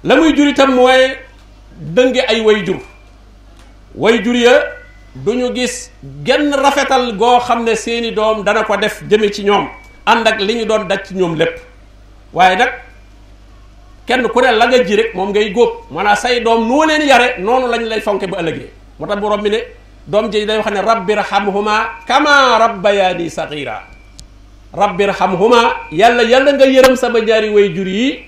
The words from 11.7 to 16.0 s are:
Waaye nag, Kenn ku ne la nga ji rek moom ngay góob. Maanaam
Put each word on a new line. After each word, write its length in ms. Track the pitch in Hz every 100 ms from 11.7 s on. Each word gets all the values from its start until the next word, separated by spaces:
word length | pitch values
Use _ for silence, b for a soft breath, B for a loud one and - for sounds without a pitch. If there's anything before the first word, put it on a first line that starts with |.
| - - - - - -
Waaye 220 | 165 185 185
nag, 140 | 254 - - - - - - - - - - - - - -
Kenn 160 | 247 226
ku 140 | 240
ne 80 | 262
la 160 | 220 240
nga 160 | 254
ji 120 | 185 208
rek 160 | 226 185
moom 160 | 196
ngay 240 | 202 220 185
góob. 320 | 233 233 -
Maanaam 300 | 143